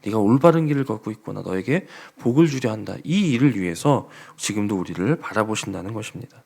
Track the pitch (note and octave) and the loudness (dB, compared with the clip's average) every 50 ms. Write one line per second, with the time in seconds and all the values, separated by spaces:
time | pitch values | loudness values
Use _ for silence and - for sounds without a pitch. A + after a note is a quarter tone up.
0 | - G#2 G#2 A2 G#2 G2+ A#2 C#3 C3 E3+ D#3+ E3 D#3+ D3+ D3 C#3 C3+ - A2 A2 | -6 -2 0 2 4 4 4 6 6 6 6 6 2 2 0 0 0 -2 -4 -6
1 | - G#2 A2 - _ - G2+ G2+ F#2 F#2 F#2 F#2+ F#2 - C3+ F#3 - - - - | -6 -10 -10 -10 _ -12 -10 -10 -6 -4 -4 -4 -2 0 -2 -2 -2 -6 -20 -20
2 | - - _ _ - A#2+ A#2+ C#3+ E3+ E3 C#3 C3 B2 A#2+ A2 A2 G2+ - F#2+ - | -20 -20 _ _ -2 2 4 6 4 4 4 0 -2 -2 -4 -4 -6 -10 -10 -10
3 | - - D#3+ G3+ G#3 E3+ B2+ A#2 C3 D3 A#2+ G2 F#2 F2+ E2+ - - C#3+ C#3+ A2 | -6 -2 0 0 2 2 2 4 4 2 2 2 -2 -4 -4 -2 2 2 2 2
4 | F#2 - - - - - - - - - G2+ G#2+ G#2 G#2 G#2 F#2+ F2+ - E2+ D#2+ | 0 -6 -18 -20 -20 -20 -16 -10 -6 -4 -2 -2 0 0 0 -2 -2 -4 -4 -2
5 | F2+ A2+ D#3 E3 - - - G#2+ G#2+ A2 A2 G#2 - - G2 F2+ F2 F#2+ A2+ A2 | 0 0 0 -2 -4 -6 -2 -2 -2 0 -2 -6 -6 -6 -8 -8 -8 -8 -8 -8
6 | G#2+ - - F#2 - - _ - _ | -10 -10 -12 -14 -16 -16 _ -20 _